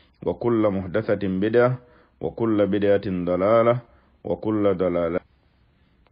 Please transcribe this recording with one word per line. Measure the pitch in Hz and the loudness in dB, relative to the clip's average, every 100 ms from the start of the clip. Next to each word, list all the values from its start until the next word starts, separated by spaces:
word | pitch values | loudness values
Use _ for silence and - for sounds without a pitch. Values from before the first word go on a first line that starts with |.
| _ _ | _ _
وكل | - 87 120 117 107 | -6 -4 0 2 0
محدثة | 95 92 98 110 98 | -2 -4 -4 -2 -2
بدعة، | 98 92 107 120 123 127 - _ _ _ | -2 -2 0 2 2 0 -10 _ _ _
وكل | 82 - 113 104 98 | -10 -4 -2 0 0
بدعة | 101 101 98 104 | 2 2 2 0
ضلالة، | 90 87 90 98 113 117 120 - _ _ _ | -4 -2 0 2 4 4 0 -6 _ _ _
وكل | - 87 110 107 101 | -8 -6 -2 0 0
ضلالة. | 92 90 87 85 87 - _ _ _ _ _ _ _ _ | 0 0 0 -2 -4 -8 _ _ _ _ _ _ _ _